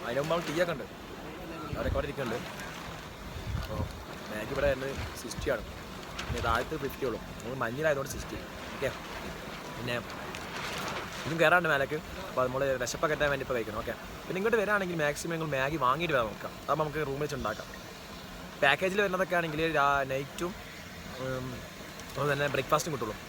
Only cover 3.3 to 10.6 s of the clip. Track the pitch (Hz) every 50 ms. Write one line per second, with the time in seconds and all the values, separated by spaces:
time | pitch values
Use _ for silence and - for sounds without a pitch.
3.3 | - - - - - - - - 107 107 104 - - - - - - - - 104
4.3 | 107 107 110 117 135 135 139 143 135 127 131 139 135 131 - - - - - 117
5.3 | - - - 151 127 107 95 - - - - - - - - - - - - -
6.3 | - 123 113 117 113 117 135 - 160 151 139 131 - - 139 127 110 95 - -
7.3 | - - - 113 131 135 123 113 120 139 156 160 143 139 139 143 - - - -
8.3 | - - - - - - - - - - 135 131 - - - - - - - -
9.3 | - - - - - - - - - 117 117 123 120 120 - - - - - -
10.3 | - - - - - -